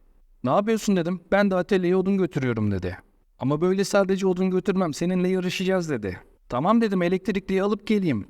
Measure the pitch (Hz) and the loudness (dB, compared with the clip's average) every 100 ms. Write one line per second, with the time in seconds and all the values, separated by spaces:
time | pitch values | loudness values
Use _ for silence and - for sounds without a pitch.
0 | _ _ _ _ 120 165 214 220 - 190 | _ _ _ _ 0 0 2 0 2 0
1 | 165 180 - 196 208 185 175 190 175 185 | 0 -6 0 2 2 0 0 0 2 2
2 | 190 196 175 147 127 113 104 98 92 80 | 2 0 0 -2 -2 0 0 -2 -4 -8
3 | - _ _ _ 127 151 185 190 190 202 | -16 _ _ _ -2 0 0 0 2 2
4 | 190 190 190 180 185 180 190 185 180 135 | 2 2 0 0 0 0 0 0 -2 -2
5 | 175 185 180 185 180 - 185 190 165 127 | -2 0 0 0 -2 -4 0 0 -2 -4
6 | 101 90 - _ _ 123 170 226 226 190 | -4 -8 -14 _ _ -2 2 2 2 0
7 | 175 185 190 196 196 190 202 214 - 208 | 0 0 -2 -4 -2 -2 0 -2 0 0
8 | 180 110 - | 0 -2 -6